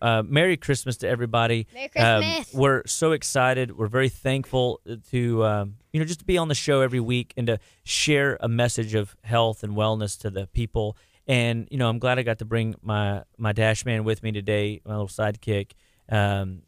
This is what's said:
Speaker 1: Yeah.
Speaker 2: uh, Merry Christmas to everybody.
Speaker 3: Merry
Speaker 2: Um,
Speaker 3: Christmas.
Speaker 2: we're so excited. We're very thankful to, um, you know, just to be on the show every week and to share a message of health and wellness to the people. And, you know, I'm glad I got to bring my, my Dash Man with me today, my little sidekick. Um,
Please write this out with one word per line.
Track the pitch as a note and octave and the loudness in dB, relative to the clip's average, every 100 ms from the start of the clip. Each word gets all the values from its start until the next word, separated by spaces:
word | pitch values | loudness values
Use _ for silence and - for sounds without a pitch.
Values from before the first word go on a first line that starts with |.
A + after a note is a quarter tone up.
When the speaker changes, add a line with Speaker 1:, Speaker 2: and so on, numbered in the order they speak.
Speaker 1:
Yeah. | A#2 A2 | 0 0
Speaker 2:
uh, | |
Merry | G#2 C#3+ F#3 E3 | 2 2 2 0
Christmas | - C3+ C3+ A#2+ | -2 -4 -2 -4
to | F#2+ | -2
everybody. | A#2+ A#2 A#2 A2+ A#2 A2 | -2 0 0 2 0 -2
Speaker 3:
Merry | A#3+ C4+ - | -12 -8 2
Speaker 2:
Um, | A#2 A2 | 4 4
Speaker 3:
Christmas. | D#4+ E4 - | 2 -2 -4
Speaker 2:
we're | C3+ C#3 C3 | 2 4 2
so | - - D#3+ | 0 0 0
excited. | D#3 - C3+ B2+ C3 B2 - | 0 0 2 2 2 -2 -2
We're | G#2+ | -2
very | B2 C3 | 2 0
thankful | - C3 C3+ - C3 B2 - - A#2 - | 0 -2 -2 -2 0 0 -2 -10 -14 -4
to, | B2 A#2+ A2+ | -2 0 2
um, | A2 G#2 G2+ G#2+ _ | 2 2 -2 -10 _
you | D#3 | -4
know, | D#3+ | -4
just | E3+ | -4
to | - | 0
be | F3+ | 0
on | D#3+ | 2
the | C#3 | -2
show | - C#3 | 2 4
every | C3 B2+ | 4 0
week | A2+ B2 A#2 - | 0 -2 -2 -4
and | A#2 | -2
to | A2 _ _ | -2 _ _
share | - - D#3 C#3+ C#3 - | -6 -2 2 4 2 0
a | A#2 | 0
message | A#2 A#2+ A#2+ A2 G#2+ | 2 0 0 -2 -2
of | G2+ - | -2 -10
health | G#2+ A#2 A2+ G#2+ | -2 2 2 0
and | G#2 | -6
wellness | G#2 A2 A2 G#2 - | -2 0 0 -4 -6
to | G#2+ | -6
the | F#2+ G2 | -6 -4
people. | A#2 A#2 A2+ G#2+ - _ _ - | -4 -2 -2 -4 -6 _ _ -2
And, | B2 A#2 A#2 - | 0 2 -2 -4
you | C#3 | -2
know, | A#2+ | 0
I'm | A#2+ | 0
glad | B2+ B2+ | 0 0
I | |
got | A#2 A2 | 0 -4
to | |
bring | A2 A#2 A2 - | -2 -2 -2 -4
my, | A2 G#2 G2+ G2+ - - | -2 0 0 -2 -8 -6
my | A2 | -2
Dash | G#2 A2 A2 | 2 2 2
Man | B2+ A2+ | -2 -2
with | A2 A2 | 0 -2
me | A2 | -2
today, | G#2 G2+ G#2 G#2 G#2+ | -4 0 0 0 -4
my | - | -8
little | G#2+ G2 | -6 -6
sidekick. | - G#2+ G#2+ - G2+ G2 _ _ _ - | -2 -2 -2 -2 -2 -4 _ _ _ -2
Um, | A2 G2+ G2 F#2+ F#2 | 2 2 0 -4 -8